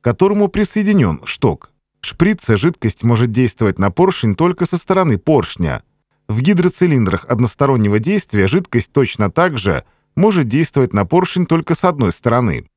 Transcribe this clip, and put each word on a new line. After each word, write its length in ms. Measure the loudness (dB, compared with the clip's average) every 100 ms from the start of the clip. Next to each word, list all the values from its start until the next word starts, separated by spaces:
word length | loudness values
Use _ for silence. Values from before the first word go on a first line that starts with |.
к 40 |
которому 440 | -2 2 2 2 0
присоединен 720 | 0 -2 -2 0 2 2 -2
шток. 480 | -8 -2 -2 -2 -12 _ _ _
В 60 | -14
шприце 500 | -2 0 0 0 0
жидкость 460 | 0 -2 -6 -2
может 300 | 0 0 0
действовать 480 | 0 -2 0 -2 0
на 100 | -2
поршень 460 | 2 0 0 -2 0
только 280 | -2 0
со 140 | -4 -4
стороны 400 | -2 0 0 0
поршня. 640 | 2 0 0 -4 -4 -6 _ _ _ _ _
В 120 | -2
гидроцилиндрах 840 | 2 2 0 0 0 2 0 -2
одностороннего 720 | -4 -2 -2 0 0 2 2 0
действия 480 | 0 -4 -2 0 2
жидкость 460 | 0 -2 -4 -2
точно 400 | 0 -2 0 -2
так 260 | 0 0 0
же 260 | -2 -4 -6 _ _
может 320 | 0 2 2 0
действовать 460 | 0 0 0 0
на 120 | 0
поршень 420 | 0 0 0 -2 0
только 280 | -2 0
с 80 | 0
одной 280 | 0 0 -2
стороны. 560 | 0 0 0 0 -2 -8